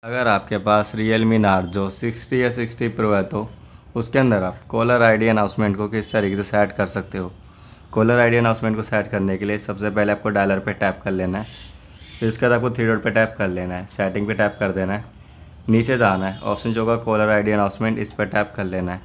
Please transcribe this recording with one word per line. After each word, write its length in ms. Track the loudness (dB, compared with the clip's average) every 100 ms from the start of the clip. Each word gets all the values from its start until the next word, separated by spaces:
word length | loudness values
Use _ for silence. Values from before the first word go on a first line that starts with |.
अगर 240 | -6 -2 2
आपके 300 | 2 0 -4
पास 340 | 2 2 2 -2
Realme 420 | 0 2 4 4
Narzo 500 | 4 4 0 -4 -4
सिक्सटी 500 | -4 -6 -8 -4 0
या 80 | 0
सिक्सटी 380 | -2 -6 -4 -6
Pro 220 | -2 2 2
है 60 |
तो 240 | 0 -4 -8 -14 -20 -20 -10 -6
उसके 240 | -2 2
अंदर 240 | 4 2
आप 180 | 0 -6 -6
कॉलर 320 | -2 2 4
आईडी 260 | 6 6 4
अनाउंसमेंट 480 | 2 2 0 0 0
को 100 | -2
किस 220 | -4 -2
तरीके 240 | 0 0 0
से 80 |
सेट 280 | 0 2 2
कर 140 | 2 -2
सकते 320 | -2 -6 -6
हो। 140 | -8 -10 -20 -20 -20 -20 -6
कॉलर 280 | 2 4 6
आईडी 180 | 6 4
अनाउंसमेंट 380 | 2 2 0 -2
को 80 |
सेट 240 | -2 -2 -2
करने 300 | -2 -2 -2
के 80 | -2
लिए 120 | -4
सबसे 300 | -6 -6 -4
पहले 220 | 0 0
आपको 180 | 0 0
डायलर 300 | 0 2 0
पे 140 | -2
टैप 280 | -2 -2 -2
कर 80 | -4
लेना 260 | -2 -2 -4
है, 80 | -8 -14 -20 -20 -20 -20 -20 -4
फिर 100 | -4
उसके 160 | 0 2
बाद 100 | 2
आपको 140 | 0
थ्री 160 | 0 0
डॉट 160 | 0
पे 80 | 0
टैप 240 | 2 0 0
कर 100 | -4
लेना 260 | -2 -6 -6
है, 100 | -10
सेटिंग 400 | -4 -2 -2 -4
पे 60 |
टैप 220 | 0 0 0
कर 120 | -2
देना 220 | -2 -2
है, 120 | -4 -8 -20 -20 -20 -20 -16 0
नीचे 280 | 2 2 2
जाना 300 | 2 2 -2
है, 120 | -6
ऑप्शन 320 | -6 -6 -4
जो 80 | -2
होगा 140 | 0 -2
कॉलर 320 | 0 0 2
आईडी 220 | 2 2
अनाउंसमेंट, 480 | 0 0 -2 -4 -2
इस 140 | -6
पर 120 | -6 -2
टैप 260 | -2 -2 -4
कर 80 | -6
लेना 280 | -4 -6
है 80 | -8